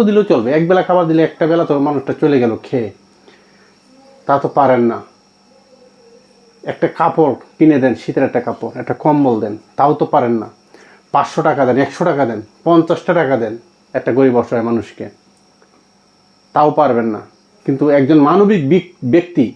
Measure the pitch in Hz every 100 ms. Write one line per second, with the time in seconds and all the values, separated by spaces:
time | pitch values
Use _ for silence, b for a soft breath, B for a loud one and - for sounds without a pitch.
0 | 214 208 196 151 113 151 170 185 - 180
1 | 165 160 156 - 160 170 151 143 147 143
2 | 135 131 156 135 120 107 - 131 107 -
3 | _ b b b b b b _ _ _
4 | - - - 139 143 151 127 123 117 104
5 | - _ _ _ _ _ _ _ _ _
6 | _ - _ _ _ _ 147 - 160 -
7 | 160 165 151 - - - 156 143 127 110
8 | - 143 127 123 120 110 113 127 117 120
9 | 156 147 135 113 107 107 - - 143 147
10 | 165 147 120 117 107 - _ b b b
11 | _ 139 139 - 156 139 127 123 139 -
12 | 175 143 120 107 - _ 170 170 160 160
13 | - 170 135 127 110 113 _ _ _ 131
14 | - 120 135 120 113 120 113 113 101 -
15 | 104 - _ _ _ _ _ _ _ _
16 | _ _ _ _ _ 143 151 143 143 117
17 | 113 104 - _ _ _ - 135 147 143
18 | 135 156 143 180 208 208 135 180 - -
19 | 127 165 175 - 107